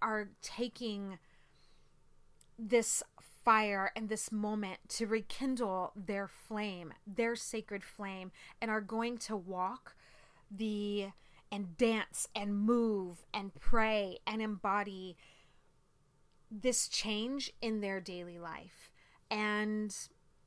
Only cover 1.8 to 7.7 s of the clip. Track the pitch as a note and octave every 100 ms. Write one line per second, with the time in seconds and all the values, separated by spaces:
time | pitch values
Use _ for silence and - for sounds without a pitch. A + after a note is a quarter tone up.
1.8 | - - - - - - - - A3 A#3+
2.8 | A3+ - - - - - - A3 G#3+ G3+
3.8 | G3 - A3 G#3+ - G#3+ G#3 G#3+ G3+ F#3
4.8 | - - A3+ A3 A3 - C4+ C4 A3+ F#3
5.8 | F3+ - F#3+ G3+ G3 - - G#3+ G#3 F3+
6.8 | E3 - - G3 A#3 A#3 - A3 G#3+